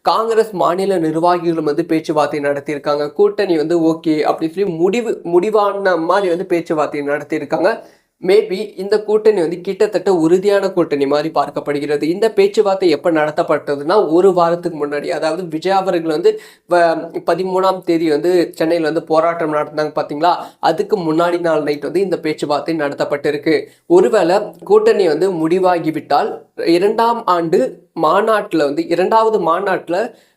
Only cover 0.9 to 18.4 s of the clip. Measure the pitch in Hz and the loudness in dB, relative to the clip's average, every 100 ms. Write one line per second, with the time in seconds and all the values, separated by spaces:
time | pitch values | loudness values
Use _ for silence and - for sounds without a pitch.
0.9 | 190 160 156 175 180 170 160 151 147 170 | 0 0 0 2 2 0 -2 0 -2 0
1.9 | 160 160 151 143 151 143 143 139 147 151 | -2 -2 0 0 -2 -2 -4 -4 -6 -4
2.9 | 147 147 147 208 202 196 160 151 170 160 | -2 -2 0 0 2 0 0 0 2 2
3.9 | 160 165 151 143 143 160 175 196 160 185 | 0 0 0 0 -2 -4 -4 -4 0 0
4.9 | 233 233 - 170 175 208 214 202 196 196 | 0 -2 -6 0 0 2 2 0 0 0
5.9 | 175 165 190 190 170 185 170 160 160 143 | 0 0 0 0 -2 -2 -2 -2 -2 -2
6.9 | 151 143 147 147 156 143 160 180 226 - | -4 -4 -4 -4 -6 -4 0 0 -2 -8
7.9 | _ _ _ 180 208 214 190 214 160 196 | _ _ _ 2 2 2 -2 -8 -8 -2
8.9 | 208 214 214 220 208 160 170 185 185 214 | -2 0 2 2 2 0 -4 -6 -2 0
9.9 | 185 185 185 160 190 196 202 190 190 156 | 0 0 2 4 2 4 2 2 0 0
10.9 | 143 139 147 160 156 139 - 143 143 147 | 0 0 0 0 -2 -2 -4 -4 -4 -2
11.9 | 147 151 185 220 214 202 208 202 190 185 | -2 -2 0 0 4 2 4 2 2 2
12.9 | 147 180 156 151 151 165 147 - 143 143 | 2 2 2 0 0 0 -2 -2 -4 0
13.9 | 214 160 165 190 180 170 170 175 147 147 | 2 2 4 4 4 2 0 -4 -6 -4
14.9 | 147 143 151 156 165 180 156 180 190 185 | -4 -4 -4 -2 -4 -6 -6 -2 0 0
15.9 | 175 160 156 202 214 - - - 175 170 | -2 -2 0 0 0 -6 -18 -2 2 2
16.9 | 160 - 175 - 170 185 185 190 185 170 | 2 -4 -8 -4 -2 -2 0 0 0 0
17.9 | 165 160 147 170 180 | 0 2 0 2 0